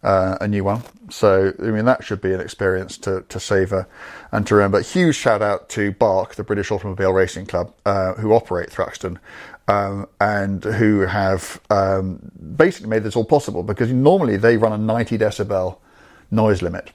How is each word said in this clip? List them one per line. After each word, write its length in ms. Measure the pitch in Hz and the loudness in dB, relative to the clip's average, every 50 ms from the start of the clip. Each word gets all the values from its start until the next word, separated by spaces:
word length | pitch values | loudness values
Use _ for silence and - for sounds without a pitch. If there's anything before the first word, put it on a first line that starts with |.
| - | 2
uh, 360 | 104 98 95 92 92 92 - | 2 2 2 2 0 -2 -2
a 80 | 92 104 | -2 -2
new 160 | 104 101 95 | -2 0 0
one. 180 | 98 101 117 120 - - - - 190 | 0 -2 -4 -6 -12 -20 -20 -20 -20
So, 420 | - - - 104 95 95 95 98 95 - | -6 2 2 4 4 4 2 0 -2 -2
I 60 | - | -4
mean, 200 | 113 107 107 107 | -4 -2 0 2
that 180 | 120 127 - - | 2 0 0 -2
should 200 | - 107 95 - | -8 -8 -4 -2
be 100 | 95 95 | -2 -2
an 80 | 92 | -2
experience 560 | - - - _ 101 95 92 92 95 95 - | -4 -8 -8 _ -2 0 0 0 -4 -8 -14
to, 240 | - - 98 95 92 - _ | -10 -6 -4 -4 -4 -6 _
to 100 | - - | -12 -12
savour 480 | - - 104 95 95 98 101 95 92 - - - - - - - - - - | -4 0 2 2 2 2 0 -4 -4 -6 -14 -20 -20 -20 -20 -20 -16 -6 -4
and 140 | 107 104 | -4 0
to 80 | - 110 | 4 4
remember. 260 | 104 101 98 98 101 | 4 4 4 2 2
Huge 360 | - - - 190 180 165 147 | 0 0 0 2 4 4 2
shout 260 | - - 127 113 104 107 | 2 2 0 2 2 2
out 260 | 104 101 92 - _ | 0 -2 -4 -6 _
to 220 | - - 101 101 98 | -4 -2 -2 -2 0
bark, 440 | - 123 107 95 95 92 - - | 2 2 2 4 2 0 -2 -6
the 60 | - 101 | -12 -6
British 280 | - 104 101 98 - | -4 -4 -4 -2 -4
Automobile 420 | 110 98 - 101 92 95 101 95 95 | -4 -6 -6 -8 -6 -2 0 2 4
Racing 320 | 95 95 92 - 90 95 | 2 2 0 -2 -10 -12
Club, 300 | - - 90 87 87 _ _ _ | -6 -4 -4 -4 -4 _ _ _
uh, 300 | 101 98 98 95 92 95 | -2 -2 0 -2 -4 -4
who 180 | 110 110 107 110 | -4 0 2 2
operate 380 | 117 - - 92 87 85 - | 2 2 0 -6 -6 -6 -6
Thruxton, 480 | - - 95 - - - - 92 90 - _ - - - - - - - _ - | -6 -6 -6 -6 -6 -10 -10 -10 -10 -10 _ -20 -20 -20 -20 -20 -20 -8 _ 0
um, 400 | 101 101 101 98 101 101 98 - _ _ | 2 2 2 -2 -4 -8 -10 -12 _ _
and 460 | 101 104 104 101 98 98 98 90 - | 0 2 2 0 -2 -2 -4 -4 -4
who 360 | 104 110 113 117 107 107 101 | -4 0 2 4 4 4 4
have, 600 | 95 92 90 104 98 95 95 92 - - - - _ _ | 2 2 0 0 0 0 0 -2 -4 -8 -14 -16 _ _
um, 640 | 104 101 98 95 98 95 95 95 90 - - - _ - - 78 85 | 2 2 4 2 0 0 -2 -4 -8 -10 -14 -20 _ -18 -16 -14 2
basically 320 | 143 156 185 185 - 98 110 | 4 4 4 4 -2 -6 -2
made 140 | 110 110 107 | -2 -2 -2
this 140 | 110 101 | 0 -2
all 100 | 123 110 | -2 2
possible, 360 | - - 147 - - 107 87 87 | 4 2 2 2 0 -6 -6 -4
because 300 | 107 104 - 123 113 127 | -4 -2 -2 0 0 2
normally 460 | 127 131 143 180 196 170 123 104 98 | 4 4 4 4 4 2 0 0 2
they 180 | 104 113 120 | 4 4 4
run 160 | 110 113 110 107 | 4 2 0 0
a 60 | 104 | -2
ninety 400 | 107 110 110 117 117 - 120 107 | -2 -2 0 -2 -2 -2 0 0
decibel 580 | 107 107 101 - 104 104 104 95 92 90 87 _ _ _ _ _ - - _ - _ _ | 0 0 0 -2 -4 -2 -2 -2 -2 -4 -6 _ _ _ _ _ -20 -20 _ -20 _ _
noise 320 | - 110 110 107 101 90 87 | 0 2 2 2 2 2 0
limit 300 | 85 85 90 - - - | -4 -6 -6 -12 -14 -20